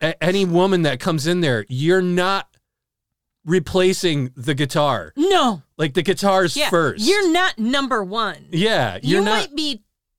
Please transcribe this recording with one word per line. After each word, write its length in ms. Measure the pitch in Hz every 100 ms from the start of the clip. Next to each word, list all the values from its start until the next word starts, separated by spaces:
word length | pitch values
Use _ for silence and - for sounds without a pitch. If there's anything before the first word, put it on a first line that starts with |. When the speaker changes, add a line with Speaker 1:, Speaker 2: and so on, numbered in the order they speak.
Speaker 1:
a-, 200 | 160 165
any 200 | 165 196 185
woman 360 | 170 190 185
that 160 | 151 131
comes 280 | 185 160 147
in 140 | 175
there, 240 | 160 117 104
you're 320 | 127 156 185
not 460 | 180 175 185 196 - _ _ _ _ _ _ _ _ _ 156
replacing 880 | 180 147 180 185 185 180 147 127 135
the 180 | 120
guitar. 600 | 139 143 160 147 113 78 -
Speaker 2:
No. 460 | 359 370 262 180 - -
Speaker 1:
Like, 160 | 156
the 80 | 175
guitar's 540 | 170 180 196 190 175 -
Speaker 2:
Yeah. 120 | 294
Speaker 1:
first. 360 | 175 151 107 226
Speaker 2:
You're 260 | 415 381
not 260 | 339 370 -
number 460 | 220 277 269 233
one. 420 | 185 220 214 156 147
Speaker 1:
Yeah, 460 | 165 214 196 117 92
you're 160 | 139 190
Speaker 2:
You 60 | 202
Speaker 1:
not 140 | 220
Speaker 2:
might 160 | - 285
be 280 | 302 240 _ _ _